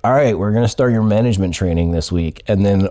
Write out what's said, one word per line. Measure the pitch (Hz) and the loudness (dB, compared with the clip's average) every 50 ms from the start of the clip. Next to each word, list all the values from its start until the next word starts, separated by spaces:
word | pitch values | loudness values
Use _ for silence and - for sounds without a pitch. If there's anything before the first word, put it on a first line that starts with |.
| - | -2
"All | 110 127 | 0 2
right, | 143 147 123 107 82 | 2 2 2 0 0
we're | 95 104 107 | -2 0 0
gonna | 113 120 107 | 0 0 0
start | - - 135 123 117 | 0 0 0 0 2
your | 113 110 | 2 2
management | 110 104 107 117 123 113 95 95 90 80 | 2 2 2 2 0 0 0 -2 -2 -2
training | - 95 90 85 85 85 85 | -2 -2 -2 0 0 0 0
this | 85 85 82 - 90 | 0 -2 -2 -2 -2
week." | 87 85 80 - - - | -2 -2 -4 -6 -10 -4
And | - 107 95 101 | -2 0 2 2
then | 101 98 95 98 95 | 2 2 2 0 -2